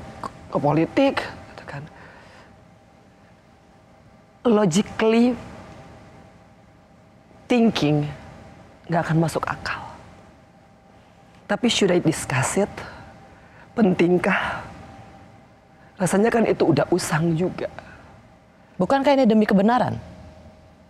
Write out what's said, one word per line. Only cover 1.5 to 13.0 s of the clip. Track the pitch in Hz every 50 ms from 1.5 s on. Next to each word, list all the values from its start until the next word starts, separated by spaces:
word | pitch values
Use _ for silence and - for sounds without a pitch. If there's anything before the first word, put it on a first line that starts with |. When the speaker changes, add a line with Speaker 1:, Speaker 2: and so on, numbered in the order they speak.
| - - -
Speaker 1:
kan. | - - 143 151 - - - - - - - - - - - - - - - - - - _ _ _ _ - - _ _ _ - - - _ _ _ _ _ _ _ - _ _ - - - - - - - - _ _ _ -
Logically | 247 214 208 214 180 151 196 214 - - - 220 220 226 233 240 247 240 - - - - - - - - - - - - - - - - - - - - - - - - - - - - - _ _ _ _ _ _ _ - _ - - - -
thinking, | - 254 240 226 226 - - 151 147 151 147 147 147 143 - - - - - - - - - - - - - -
nggak | - 165 175 156 -
akan | 160 165
masuk | 165 151 - - -
akal. | - - - - - - - - - - - - - - - - - - - - - _ _ _ _ _ _ _ - - - - - - _ - - - - -
Tapi | - 202 196 -
should | 233 214 - 214 185
I | 180 175
discuss | - 156 - - - - 139 127 127 - -
it? | 190 202 - - - - - - -